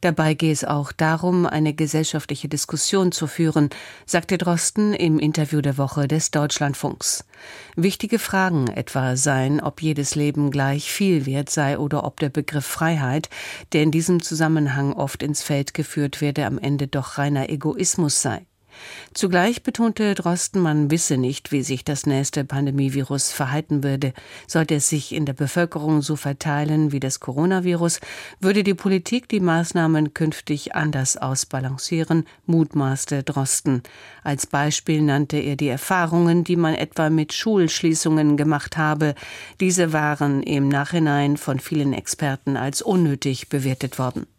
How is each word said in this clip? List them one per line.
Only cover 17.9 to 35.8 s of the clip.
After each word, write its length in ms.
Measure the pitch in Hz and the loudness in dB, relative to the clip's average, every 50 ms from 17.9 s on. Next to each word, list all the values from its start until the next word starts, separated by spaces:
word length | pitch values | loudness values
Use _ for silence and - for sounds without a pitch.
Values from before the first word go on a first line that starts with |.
| - - 170 147 - - | 0 0 0 0 2 0
sei. 240 | - 139 107 - - _ _ _ _ _ - - - - - - - - - | 0 -2 -4 -4 -8 _ _ _ _ _ -20 -20 -20 -18 -18 -18 -20 -14 -6
Zugleich 520 | - - 190 175 180 175 214 240 - _ | -2 0 2 4 4 4 4 2 0 _
betonte 500 | - - - 233 226 208 - 214 208 196 | -6 0 2 0 0 2 2 0 0 0
Drosten, 480 | - 180 175 175 175 - - - 196 180 | 0 0 -2 0 0 -2 -2 0 2 2
man 260 | 160 151 151 151 143 | 4 4 2 4 4
wisse 280 | 151 170 - - 156 | 2 2 2 0 0
nicht, 340 | 131 127 123 143 - _ - | 0 0 0 -2 -4 _ -2
wie 120 | - 143 127 | -2 -2 0
sich 200 | - 135 123 - | 0 -4 -4 -4
das 240 | - 147 135 - | -4 -4 -2 0
nächste 380 | 151 139 135 139 - - 151 139 | 0 2 2 0 0 -2 -4 -4
Pandemievirus 880 | 139 - 139 139 143 135 139 139 135 131 135 135 - 139 139 - - - | -2 -2 -2 0 0 0 0 0 0 0 -2 -2 -2 -2 -2 -2 -2 -2
verhalten 500 | - 147 127 135 147 160 _ 151 147 135 | -2 -2 -2 -2 -4 -2 _ -2 0 0
würde. 300 | 143 135 135 143 135 127 - - - - - - | 0 0 0 -2 -4 -4 -6 -16 -20 -20 -20 -16
Sollte 300 | - - 170 160 151 165 | -2 0 0 2 2 2
es 120 | 147 139 - | 0 0 0
sich 240 | - 151 135 - - | -2 -2 -4 -4 -4
in 120 | 160 151 | -4 -2
der 80 | 143 135 | -2 -2
Bevölkerung 680 | - 151 135 - 180 175 170 - 165 147 156 156 151 | -2 -4 -2 0 0 0 0 -2 -4 0 2 2 2
so 140 | 143 143 156 | 2 0 -4
verteilen 760 | 147 - 143 139 139 - 160 147 147 151 151 156 156 156 151 139 | -4 -2 -6 -6 -4 -2 -2 0 0 0 2 2 2 2 2 2
wie 80 | 139 | 0
das 180 | 127 131 131 - | -2 -2 -4 -4
Coronavirus, 800 | - - 127 139 156 180 190 185 180 180 175 170 170 170 160 - - - - - - - - _ | -6 -6 -2 0 0 2 2 2 2 0 0 2 2 0 0 -2 -6 -12 -14 -14 -16 -18 -14 _
würde 240 | 190 190 196 208 202 | 0 2 2 4 2
die 120 | 196 196 | 2 0
Politik 540 | - - 202 190 190 180 - - 247 - _ | 0 2 2 2 2 0 0 -4 -4 -2 _
die 120 | - 208 | 0 2
Maßnahmen 760 | 185 175 165 165 170 165 - 180 165 160 160 156 156 147 - | 2 4 4 4 2 2 0 2 4 4 4 4 2 0 0
künftig 600 | - 165 156 156 - - - 151 143 - - - | 0 0 0 0 -4 -4 -4 -4 -4 -4 -6 -4
anders 400 | - 151 151 143 135 131 131 - | -2 -2 0 0 0 0 0 -2
ausbalancieren, 1080 | - - 135 135 135 - - - 135 131 131 135 131 - - 175 165 160 151 165 165 156 - - _ _ | -2 -2 -2 -2 -2 -4 -4 -4 -4 -4 -4 -6 -6 -6 -4 -2 -2 0 2 2 0 0 0 -8 _ _
mutmaßte 800 | - 170 165 160 147 - 147 139 131 135 139 - - 147 139 131 | 0 2 2 2 2 2 0 0 0 0 -2 -2 -4 -4 -4 -2
Drosten. 580 | - 147 143 135 131 - - - - 135 123 123 - - - - - - - - | -2 -2 -2 0 0 -2 -2 0 0 0 0 -2 -6 -20 -20 -20 -20 -20 -10 -4
Als 240 | - 143 135 - | -4 -4 -4 -4
Beispiel 560 | - - 143 143 151 151 - - - 160 151 151 | -2 0 0 0 0 0 -2 -2 0 2 2 4
nannte 360 | 147 139 143 147 139 - 147 | 4 4 2 0 0 0 -2
er 180 | - 143 143 | -2 -2 -2
die 120 | 135 151 143 | -2 -2 -2
Erfahrungen, 760 | 123 135 | -2 -4